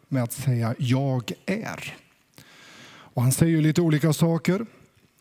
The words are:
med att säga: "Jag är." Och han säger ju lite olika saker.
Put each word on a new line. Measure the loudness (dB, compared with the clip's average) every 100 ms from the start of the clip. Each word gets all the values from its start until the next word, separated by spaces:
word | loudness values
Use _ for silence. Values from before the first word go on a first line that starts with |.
| _
med | -4
att | -2
säga: | -4 -2 -2 -2 -2
"Jag | -2 0 0 -2 -4 -8 -6
är." | -6 -6 -10 -12 -16 _ _ _ -20 -20 -20 -20 -20 -20
Och | -20 -10 -2
han | 0
säger | 2 2 4
ju |
lite | 4 2
olika | 2 2 2
saker. | 2 2 2 0 -2 -4 -12 -20 _ _ _